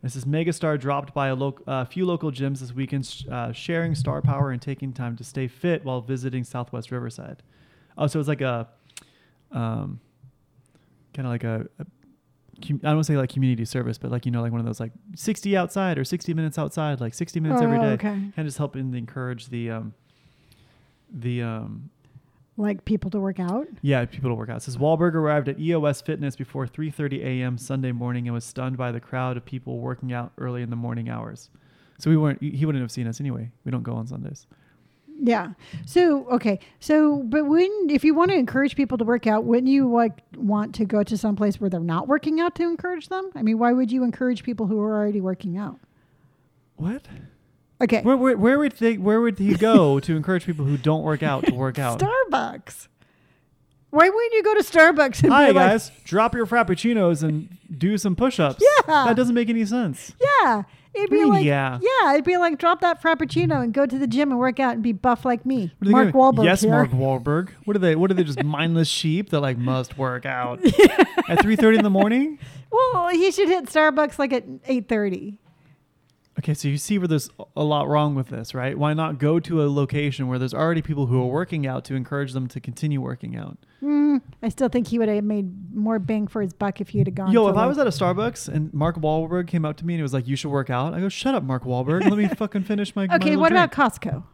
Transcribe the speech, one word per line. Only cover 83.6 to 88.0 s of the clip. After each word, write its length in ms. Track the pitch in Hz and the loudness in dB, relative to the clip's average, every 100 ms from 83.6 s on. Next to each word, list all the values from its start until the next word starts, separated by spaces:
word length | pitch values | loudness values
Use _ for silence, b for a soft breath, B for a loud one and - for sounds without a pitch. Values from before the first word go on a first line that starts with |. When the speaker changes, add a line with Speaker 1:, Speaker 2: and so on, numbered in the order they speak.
| b b | b b
Speaker 2:
Mm, 400 | 277 294 294 285 - - | -2 2 4 2 -2 -8
I 60 | 233 | -8
still 200 | - 254 | -2 0
think 200 | 247 233 | 0 -2
he 100 | 233 | 0
would 100 | 220 | 0
have 140 | 208 | 0
made 500 | 208 208 190 190 180 | 0 -2 -4 -8 -12
more 280 | 208 214 226 | -4 -2 -2
bang 260 | 175 220 208 | -2 -2 -2
for 160 | 226 | -4
his 100 | 196 | -6
buck 280 | - 202 190 | -4 -6 -4
if 80 | 202 | -6
he 100 | - | 0
had 160 | 196 | 0
gone 160 | 185 190 | 0 2
Speaker 1:
Yo, 140 | 226 | 4
Speaker 2:
to, 60 | 208 | 6
Speaker 1:
if 60 | 196 | 4
I 40 | |
Speaker 2:
like 80 | 233 | 2
Speaker 1:
was 100 | 285 | 2
at 80 | 262 | 0
a 40 | |
Starbucks 580 | 160 | 2